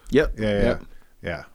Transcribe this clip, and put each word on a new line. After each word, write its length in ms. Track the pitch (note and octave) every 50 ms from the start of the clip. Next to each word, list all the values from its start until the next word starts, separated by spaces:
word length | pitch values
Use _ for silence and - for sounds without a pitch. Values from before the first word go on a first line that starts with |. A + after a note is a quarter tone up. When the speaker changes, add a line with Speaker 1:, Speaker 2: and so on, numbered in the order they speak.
| _ -
Speaker 1:
Yep. 240 | - C3 D#3 - - -
Speaker 2:
Yeah, 60 | G#2+ G#2+
yeah. 140 | G2+ G2+ G#2
Speaker 1:
Yep. 200 | A#2+ - - - - - - - - - _ -
Speaker 2:
Yeah. 220 | F2+ E2+ D2+ - - -